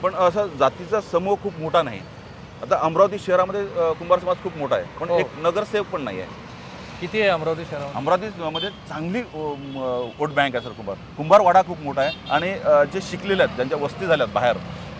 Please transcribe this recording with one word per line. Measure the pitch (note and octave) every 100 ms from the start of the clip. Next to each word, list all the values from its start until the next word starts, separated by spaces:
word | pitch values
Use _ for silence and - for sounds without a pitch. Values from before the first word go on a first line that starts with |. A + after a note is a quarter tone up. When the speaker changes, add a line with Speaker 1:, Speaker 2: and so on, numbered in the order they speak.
Speaker 1:
पण | F#3
असं | F3 F3+ G3 G3+
जातीचा | C#3 C3+ - E3+ G#3+
समूह | G3 E3+ F#3+ G3+
खूप | G3+ D#3+
मोठा | D#3+ F3
नाही. | C#3 G2 F2+ - - - - -
आता | A2+ D#3
अमरावती | D#3 E3 G3 G3+
शहरामध्ये, | F#3+ F3+ F#3 G3+
अ, | G3 E3+ E3
कुंभार | D#3+ E3+ F3+
समाज | F3+ F3+
खूप | F#3 D#3+
मोठा | C3+ G#2+
आहे, | F2 -
पण | E3+
Speaker 2:
हो. | E3+
Speaker 1:
एक | A#2+ D3
नगरसेवक | E3+ F#3 G#3 G#3 G3
पण | F3+
नाही | B2 F#2
आहे. | F2 - - - - - - -
Speaker 2:
किती | F3+ G#3+
आहे | G3+
अमरावती | E3+ D#3 D#3+
शहरामध्ये? | E3 D3 C#3
Speaker 1:
अमरावतीमध्ये | B2 C#3+ F3+ G#3+ F3+ D#3+ D#3+ G3
चांगली, | - - D3+ E3+ A3+
अ, | A3 D#3 D3+ C#3+
म, | C#3 C3+ C3 B2 A#2+ A2
वोट | D3+
बँक | C#3+ C#3 B2
आहे, |
सर, | A#2
कुंभार. | G#2 G2 F#2+ - -
कुंभार | D#3 G3+
वाडा | F3+ F#3
खूप | F3 D#3+
मोठा | C#3+ C3+
आहे | C#3 - -
आणि, | D3 F3+
अ, | G3 C#3+ D3
जे | C#3+ F#3+
शिकलेले | F#3 F3 G3 F#3+
आहेत, | C3
ज्यांच्या | B2 C3 D3+
वस्ती | C#3 - F#3
झाल्यात | D3+ A2+
बाहेर, | G#2 A#2+ G2 - - - -